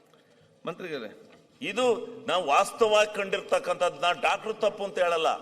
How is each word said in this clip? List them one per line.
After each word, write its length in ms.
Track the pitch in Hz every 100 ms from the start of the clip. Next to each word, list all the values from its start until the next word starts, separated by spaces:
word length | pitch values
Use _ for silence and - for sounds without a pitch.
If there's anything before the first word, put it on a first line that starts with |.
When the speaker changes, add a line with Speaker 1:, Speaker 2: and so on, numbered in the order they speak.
| _ _ _ _ _ _ 160
Speaker 1:
ಮಂತ್ರಿಗಳೇ, 560 | 175 180 143 104 - - - _ -
Speaker 2:
ಇದು 340 | 156 208 254 196 - - -
ನಾವು 200 | 180 151
ವಾಸ್ತವವಾಗಿ 680 | 156 196 - 220 214 214
ಕಂಡಿರ್ತಕ್ಕಂಥದ್ದು. 840 | 202 190 190 - 180 170 175 175 -
ನಾ 120 | 175
ಡಾಕ್ಟ್ರು 420 | 175 160 196 214
ತಪ್ಪು 300 | 214 208 202
ಅಂತ 140 | 196 196
ಹೇಳಲ್ಲ, 280 | 175 165 151 95